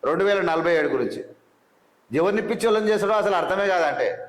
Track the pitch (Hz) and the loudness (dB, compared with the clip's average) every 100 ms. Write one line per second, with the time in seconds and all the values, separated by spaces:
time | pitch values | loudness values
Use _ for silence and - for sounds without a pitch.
0 | - 170 196 202 175 165 165 165 147 131 | -2 0 2 2 0 0 2 2 2 0
1 | 120 - - - _ _ _ _ _ _ | -2 -6 -12 -16 _ _ _ _ _ _
2 | _ 123 180 208 - 226 226 220 214 214 | _ 0 0 0 -2 -2 2 2 2 0
3 | 202 220 202 190 156 190 202 180 156 139 | 2 2 2 0 0 0 0 2 0 0
4 | 120 80 | -2 -4